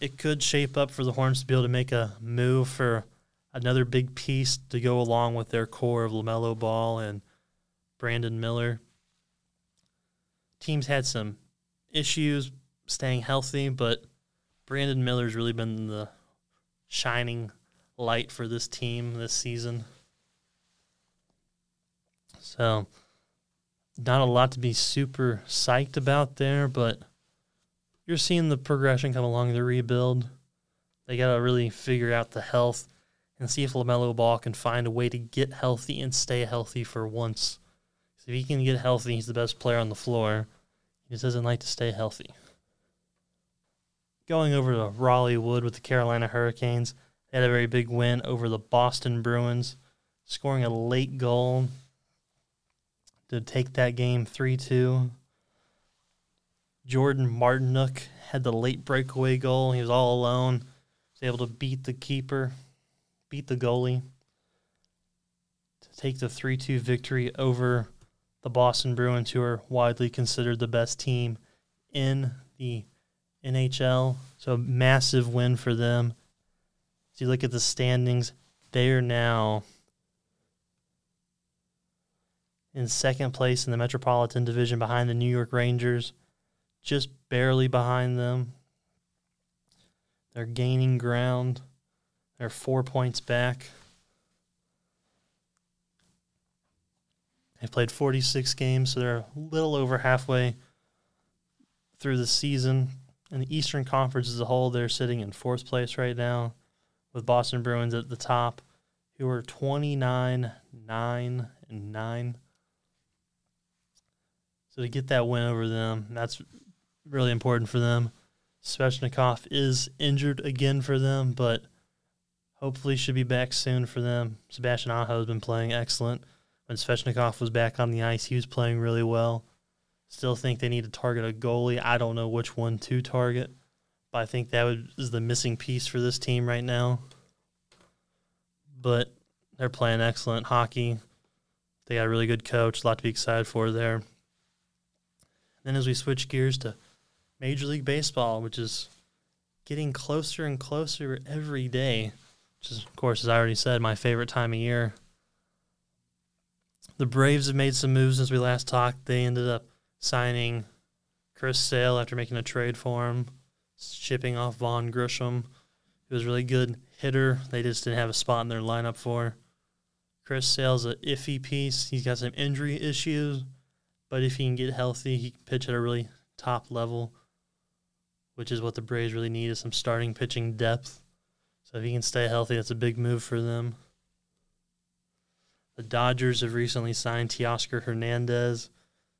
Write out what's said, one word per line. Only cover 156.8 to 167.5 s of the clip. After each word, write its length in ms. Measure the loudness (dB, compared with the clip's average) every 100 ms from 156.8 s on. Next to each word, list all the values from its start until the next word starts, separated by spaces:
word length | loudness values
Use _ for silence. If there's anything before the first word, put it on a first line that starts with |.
| -20 -4
The 100 | 0
Braves 400 | 4 6 6 4
have 80 |
made 220 | 2 2 2
some 160 | 4
moves 240 | 6 6 4
since 160 | 4
we 60 | 4
last 280 | 2 0 2
talked. 400 | 2 2 0 -2
They 180 | 0
ended 240 | 2 0 0
up 180 | -2 -6 _ _ _
signing 600 | -2 0 0 0 -2 -4 -8 _ _ _ _ _ _
Chris 240 | -6 -2 0
Sale 400 | 0 2 4 2
after 180 | 0 -4
making 220 | -4 -6
a 40 |
trade 320 | -4 -2 -2
for 320 | -4 -4 -2 -2
him, 200 | -2 -4 -10 _ _ _ _
shipping 560 | -16 -12 -4 -2 -2
off 220 | -2 -4 -2
Vaughn 340 | -2 -2 -2
Grisham, 540 | -2 -2 -2 -2 -2 -6 -16 _ _ _ _ -8
who 60 |
was 80 | -4
a 40 | 0
really 160 | -2
good 360 | 2 2 0 -4 -12 -6
hitter. 420 | 0 2 4 2 -2